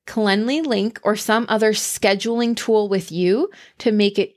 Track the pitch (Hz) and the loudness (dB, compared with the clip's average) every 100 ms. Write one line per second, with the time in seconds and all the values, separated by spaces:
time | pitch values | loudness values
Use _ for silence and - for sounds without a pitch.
0 | - 220 208 196 233 294 311 208 208 - | -8 -2 2 2 0 -2 0 -2 -2 -2
1 | - 214 - 220 233 214 220 214 - - | -2 -2 0 0 0 0 2 0 -4 -2
2 | 202 196 220 233 240 233 - 220 208 190 | 0 0 -2 -2 -2 -2 0 0 2 -2
3 | 175 160 180 214 381 - - - 233 214 | -4 -2 2 2 0 -6 -20 -4 0 2
4 | 202 202 - | 2 2 -4